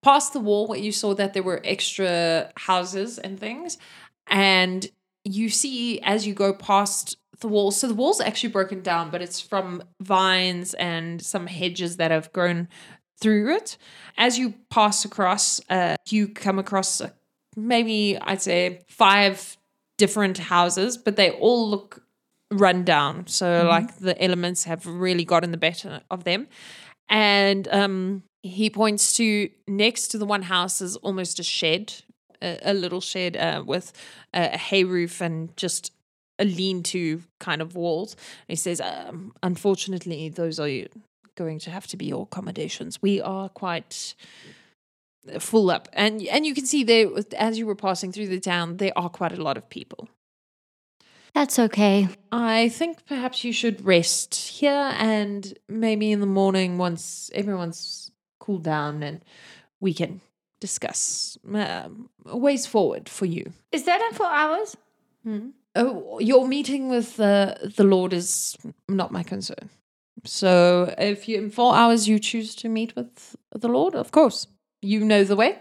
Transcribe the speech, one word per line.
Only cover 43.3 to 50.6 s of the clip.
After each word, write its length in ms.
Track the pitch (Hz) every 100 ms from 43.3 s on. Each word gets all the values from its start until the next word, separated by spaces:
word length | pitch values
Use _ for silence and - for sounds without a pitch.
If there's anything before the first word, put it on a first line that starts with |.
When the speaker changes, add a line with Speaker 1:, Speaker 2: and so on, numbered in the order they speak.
| 190 196
Speaker 1:
quite 640 | - 185 170 - - - - - - - - _ _ _ _ _ _ - -
full 320 | - 220 190
up." 160 | 170 -
And, 300 | - 208 220 196
and 180 | 269 311
you 80 |
can 100 | 277
see 180 | 262 294
there, 260 | 226 233 208 - 208 -
as 220 | 220 220
you 80 | 220
were 80 |
passing 360 | 208 196 180 190
through 180 | 190 208
the 120 | 185
town, 380 | 190 175 170 175
there 180 | 196 -
are 140 | 175
quite 220 | - 175 175
a 60 |
lot 160 | 156 135
of 100 | -
people. 400 | - - - - _ _ _ _ _